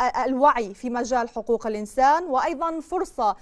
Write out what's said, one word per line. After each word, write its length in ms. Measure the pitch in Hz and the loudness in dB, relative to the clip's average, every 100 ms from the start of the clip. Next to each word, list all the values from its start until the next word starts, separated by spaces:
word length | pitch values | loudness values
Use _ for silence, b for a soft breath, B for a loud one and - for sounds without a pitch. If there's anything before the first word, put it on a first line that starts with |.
| 247 - | -2 0
الوعي 500 | 254 262 285 240 208 | -2 4 4 4 -2
في 160 | 196 247 | -8 -6
مجال 380 | 240 247 247 233 | -4 -2 -2 -2
حقوق 380 | 233 214 220 226 | -6 -2 -2 -2
الإنسان، 580 | 214 214 - 262 311 | -6 -6 2 4 4
وأيضا 560 | 349 254 294 277 330 330 | 2 0 0 -2 -4 -6
فرصة 560 | - 359 349 - 214 208 | -6 -6 -4 -2 -2 -2